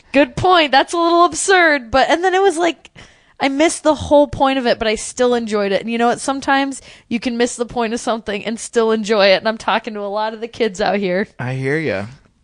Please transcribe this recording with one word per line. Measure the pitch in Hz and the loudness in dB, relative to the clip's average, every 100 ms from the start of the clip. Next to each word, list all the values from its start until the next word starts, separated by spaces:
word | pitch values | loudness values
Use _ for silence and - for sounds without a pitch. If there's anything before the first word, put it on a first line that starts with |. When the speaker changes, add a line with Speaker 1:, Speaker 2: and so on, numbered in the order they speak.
| - | -2
Speaker 1:
"Good | 269 285 - | 2 2 2
point. | 370 359 294 | 4 4 4
That's | 277 339 | 2 2
a | 339 | 0
little | 339 339 349 | 2 4 4
absurd." | 294 - 370 330 285 226 | 2 2 4 4 2 0
But, | 262 233 | 0 2
and | 320 | 2
then | 370 370 | 2 2
it | |
was | 392 320 | 2 2
like, | 339 277 - - - _ _ - | -2 -4 -12 -20 -20 _ _ -4
I | 277 | -2
missed | 269 330 - | 2 0 0
the | 302 269 | 0 0
whole | - 294 294 | 2 4 4
point | - 269 269 | 0 0 0
of | 240 | 0
it, | 202 | 0
but | 220 | -2
I | 214 | -4
still | - - 247 | -6 -2 0
enjoyed | 240 226 208 202 | 0 -2 -2 0
it. | 190 | -2
And | 226 | -2
you | 233 | -2
know | 233 | 0
what? | 226 | 0
Sometimes | - 269 285 269 277 262 - - - | -4 -4 0 0 0 -6 -16 -20 -8
you | 226 | -6
can | 254 233 | -4 -2
miss | 240 - | -2 -2
the | 233 | -8
point | 247 226 | -4 -4
of | 240 | -4
something | - 220 214 208 202 | -4 -6 -6 -8 -6
and | 226 | -8
still | - 233 226 | -4 0 0
enjoy | 220 202 220 196 | 0 0 2 4
it. | 180 | 4
And | 220 | 0
I'm | 226 | -4
talking | - 214 226 208 | -2 -2 -2 -8
to | |
a | 202 | -6
lot | 208 220 | -4 -6
of | 220 | -6
the | 226 | -10
kids | - 226 185 | -4 -4 -2
out | 208 202 | -2 0
here. | 190 180 214 - | -2 -2 -4 -8
Speaker 2:
I | 123 131 | -8 -4
hear | 135 156 | -2 -2
ya. | 147 98 107 135 _ _ | -2 -4 -6 -14 _ _